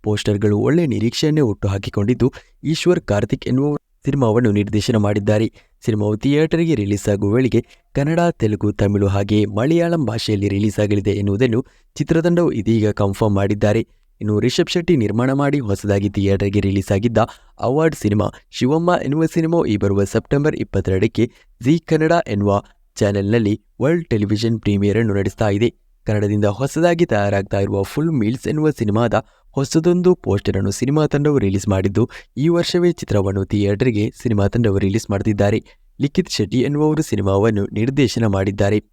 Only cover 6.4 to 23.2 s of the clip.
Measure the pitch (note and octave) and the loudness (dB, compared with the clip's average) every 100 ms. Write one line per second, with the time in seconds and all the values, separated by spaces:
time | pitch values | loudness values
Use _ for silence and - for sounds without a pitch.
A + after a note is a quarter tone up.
6.4 | D#3+ E3 E3 C#3+ G2+ G#2 - G2+ G#2 A2+ | 2 0 0 0 0 -2 0 0 0 2
7.4 | C3 G#2+ - - _ - C#3+ E3 E3+ - | 2 0 -2 -18 _ -4 0 0 0 0
8.4 | A2 G#2 G#2 G2+ G2+ G2+ G2 G2 G2+ G#2+ | -2 0 -2 0 0 2 0 0 0 0
9.4 | G2+ G#2 B2+ E3 E3+ E3+ B2 A2 - G#2 | 0 -2 0 2 2 0 -2 -4 -2 -2
10.4 | G2+ G2 G#2+ G2+ G#2 G2+ G2+ G2+ G2+ G2 | 0 0 -2 0 0 0 0 -2 -2 0
11.4 | B2+ A2+ C3+ _ _ - D3 D#3+ E3+ E3+ | 0 0 -4 _ _ -8 0 2 2 2
12.4 | E3 A#2 G2+ A2+ G#2 G2+ G2+ G2 A2 G2 | 0 0 0 2 2 0 -2 0 0 0
13.4 | G2+ G#2 G#2+ G#2+ - _ _ _ G#2 G#2 | 0 0 0 0 -2 _ _ _ -2 0
14.4 | B2+ - E3 F#3 E3+ D#3+ G#2 G#2 B2+ C#3 | 0 0 -2 -2 0 0 2 0 0 0
15.4 | C#3+ D3 A2+ G2 G2+ G2+ G2+ G2+ G2 G2 | 0 -2 -2 -4 0 0 0 0 0 2
16.4 | G2+ G2+ G2 G2 - G2 A#2+ A2 A#2 - | 0 0 0 -2 0 0 0 0 -2 -4
17.4 | - _ A2+ C#3 D#3+ C#3+ G#2+ G#2 G2+ - | -20 _ -2 0 0 0 -2 0 -2 -6
18.4 | _ - B2 D#3+ E3+ F3 - D3 D#3+ - | _ -4 -2 0 0 0 -2 -2 0 0
19.4 | D#3+ E3+ - G#2 G2 G2 G2 A2+ - C#3+ | 0 0 0 0 0 0 0 -2 -2 0
20.4 | D3+ - - G2 F#2 F#2+ A2 - A2+ _ | 0 -2 -4 -4 -2 0 0 0 -2 _
21.4 | _ _ A#2+ E3 - D#3+ D#3+ E3+ - G2+ | _ _ 0 0 2 0 2 0 0 -2
22.4 | G2+ G2+ - _ _ - G#2 G2+ | 2 0 -2 _ _ -2 0 0